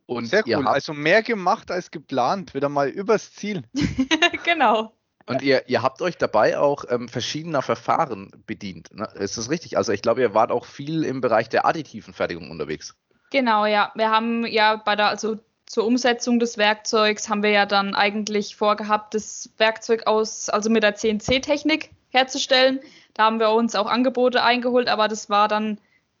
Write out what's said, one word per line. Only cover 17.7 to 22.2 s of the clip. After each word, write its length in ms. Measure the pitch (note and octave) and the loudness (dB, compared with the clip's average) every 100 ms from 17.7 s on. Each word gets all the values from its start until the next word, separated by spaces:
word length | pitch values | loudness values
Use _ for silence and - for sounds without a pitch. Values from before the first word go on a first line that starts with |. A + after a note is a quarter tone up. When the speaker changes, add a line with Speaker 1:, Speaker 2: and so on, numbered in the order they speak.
| G3+ G3 | 2 0
Speaker 3:
eigentlich 600 | - G3+ G#3+ G#3 G#3 G#3 - | 0 0 0 -4 -4 -4 -2
vorgehabt, 580 | G#3 G#3 G#3+ G#3+ G#3+ | 0 0 0 -2 -2
das 340 | G#3+ - - - - | -8 -8 -14 -12 0
Werkzeug 480 | A3 A3 - A3+ - | 0 0 -2 -2 2
aus, 440 | G#3+ G#3+ - - | 0 0 -6 -4
also 180 | G#3+ G#3+ | -2 2
mit 140 | A3+ | 2
der 140 | G#3 G#3 | 2 0
C-N-C-Technik 960 | A3+ G#3+ - C4 C4+ D4 D4+ D#4 - _ _ | -2 -2 0 -2 0 -2 0 -2 -4 _ _
herzustellen. 680 | B3+ | 0